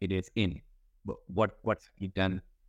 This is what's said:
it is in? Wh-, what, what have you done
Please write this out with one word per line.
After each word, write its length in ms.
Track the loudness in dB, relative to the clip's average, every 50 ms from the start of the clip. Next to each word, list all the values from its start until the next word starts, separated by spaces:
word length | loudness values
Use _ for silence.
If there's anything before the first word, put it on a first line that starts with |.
it 120 | -2 0
is 180 | 0 0 -2 -2 0
in? 280 | 0 0 0 0 -4 -10 -18 -20 _ _ _ _ _ -10
Wh-, 140 | -10 -10 -10 -12 -4
what, 300 | 0 2 2 2 0 -2
what 160 | -2 -2 -2 -2
have 100 | -4 -12 _ -8
you 100 | -8 -4
done 320 | 0 0 2 2 0 -2 -6 -12 _ _ _